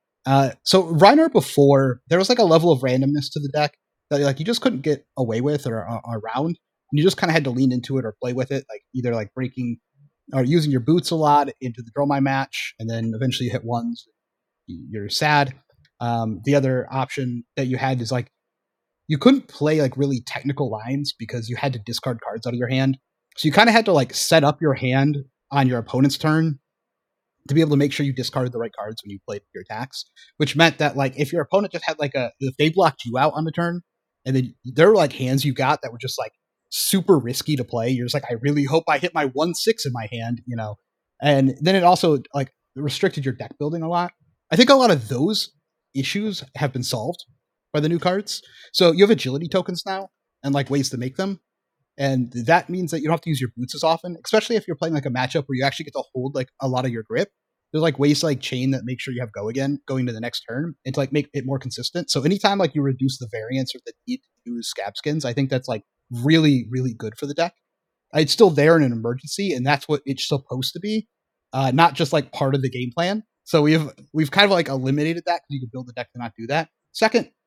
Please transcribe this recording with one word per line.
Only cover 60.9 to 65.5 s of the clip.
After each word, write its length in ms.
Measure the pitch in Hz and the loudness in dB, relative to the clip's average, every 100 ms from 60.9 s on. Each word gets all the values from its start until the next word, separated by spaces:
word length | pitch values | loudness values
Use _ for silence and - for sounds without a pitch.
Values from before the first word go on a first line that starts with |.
to, 60 | 131 | -4
like, 120 | 135 | -2
make 160 | 147 139 | -2 -2
it 100 | 143 127 | -6 -6
more 120 | 135 | -6
consistent. 520 | 131 - 120 175 - | -6 -8 -8 -8 -4
So 120 | - | 0
anytime, 360 | 143 196 208 202 | 0 2 2 2
like, 160 | 170 | 0
you 80 | 151 | 0
reduce 360 | 139 131 135 131 | -2 0 -2 -4
the 100 | 113 | -10
variance 440 | 113 110 131 127 | -12 -6 -4 -6
or 60 | - - | -8 -16
the 60 | - - | -16 -10
need 100 | 254 | -10
to 340 | _ _ - | _ _ -12
use 160 | 240 113 | -10 -10
scab 280 | - 101 - | -8 -8 -6
skins, 280 | 151 156 | -4 -4
I 80 | 131 | -4
think 160 | 120 135 | -2 -2